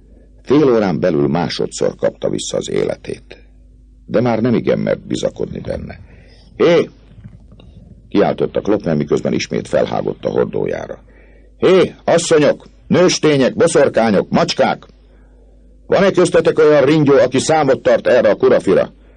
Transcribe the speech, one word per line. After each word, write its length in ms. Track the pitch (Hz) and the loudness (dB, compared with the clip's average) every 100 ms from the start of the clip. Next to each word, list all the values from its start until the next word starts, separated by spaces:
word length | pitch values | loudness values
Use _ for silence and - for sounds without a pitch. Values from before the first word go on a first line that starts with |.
| - - - - | -20 -20 -20 -18
Fél 280 | - 135 151 | -2 2 2
órán 300 | 117 101 76 | 2 0 -2
belül 280 | 90 78 71 | -2 0 0
másodszor 640 | 76 80 - 52 - 50 | -2 -4 -6 -8 -4 -6
kapta 360 | - - - 53 | -4 -4 -4 -6
vissza 260 | 52 - - | -6 -6 -8
az 140 | - | -6
életét. 720 | 50 50 50 - - - - - - - - - - - | -4 -4 -6 -10 -14 -16 -20 -20 -20 -20 -20 -20 -20 -6
De 140 | 90 | -2
már 200 | 123 113 | 0 0
nem 140 | 120 | 0
igen 240 | 110 53 62 | 0 0 -2
mert 280 | 52 50 - | -2 -4 -6
bizakodni 540 | - - - - 50 | -6 -6 -6 -10 -10
benne. 380 | - 50 50 - - - - - - - | -10 -10 -12 -16 -20 -20 -20 -20 -18 -2
Hé! 320 | 135 170 - - - - - - - - - - - - - | 2 2 0 -6 -20 -20 -20 -20 -20 -20 -20 -20 -20 -20 -6
kiáltotta 520 | 101 90 65 67 - | -2 0 0 -4 -4
Clopin, 360 | 76 101 92 80 | -2 -2 -2 -4
miközben 360 | 73 71 69 | 0 -2 -2
ismét 360 | 60 - 57 - | -4 -4 -6 -4
felhágott 560 | 71 55 52 50 50 | -2 -2 -4 -6 -6
a 60 | 53 | -4
hordójára. 680 | 52 57 53 50 50 50 - - - - - - _ | -2 -2 -4 -6 -8 -10 -16 -20 -20 -20 -20 -20 _
Hé, 380 | 214 185 151 - | 2 2 2 -2
asszonyok, 640 | - 165 165 165 143 - - - - | -2 0 2 2 2 0 -6 -20 -4
nőstények, 680 | 127 143 135 156 143 127 | 0 2 2 0 2 0
boszorkányok, 760 | 110 165 170 - - 113 95 - | 2 2 2 2 2 0 0 0
macskák! 560 | - 170 - 123 76 - - _ _ _ _ _ _ _ - - | 0 -2 0 -2 -2 -10 -20 _ _ _ _ _ _ _ -20 -4
Van-e 240 | - 190 | 0 2
köztetek 480 | 175 175 170 165 151 | 2 2 2 2 2
olyan 260 | 156 147 | 4 4
ringyó, 300 | 131 160 143 | 4 2 4
aki 240 | 139 123 131 | 4 4 0
számot 440 | 120 156 143 123 | 0 0 2 0
tart 240 | 127 113 92 | 2 0 2
erre 240 | 120 107 | 2 2
a 40 | |
kurafira? 580 | 98 127 110 98 82 - - - | 2 2 2 2 0 0 -6 -20